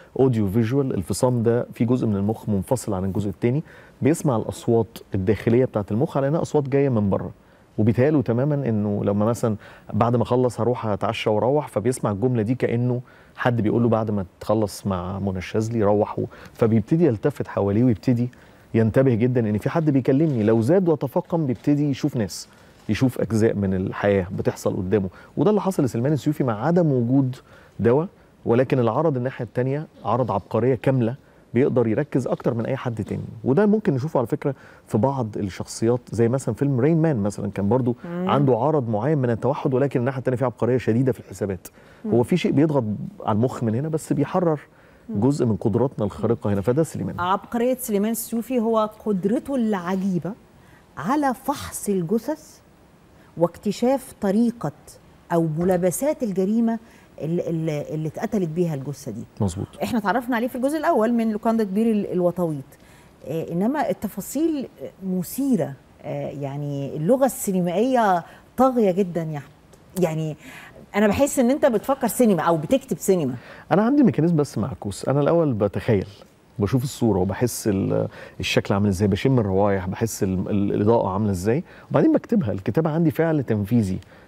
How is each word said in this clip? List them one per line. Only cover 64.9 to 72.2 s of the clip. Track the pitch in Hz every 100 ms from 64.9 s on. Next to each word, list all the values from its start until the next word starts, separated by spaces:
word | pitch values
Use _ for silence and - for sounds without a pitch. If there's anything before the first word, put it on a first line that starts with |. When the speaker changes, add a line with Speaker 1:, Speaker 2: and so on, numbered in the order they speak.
| - 190
Speaker 2:
مثيرة، | 185 175 - 277 226 135 139 - -
آه، | - 143 139
يعني | 143 139 143 147 143 139 160
اللغة | 156 254 269
السينمائية | - - 185 175 175 247 254 214 175 165 - - -
طاغية | 262 247 208
جدًا | 180 190 170
يا | 160 151
أحمد. | 131 - - - - 190
يعني | 170 160 156 147 - - - - - 202
أنا | 208
بحس | 196 285 285
إن | 240
أنت | 294 294
بتفكر | 220 - 277 233
سينما | -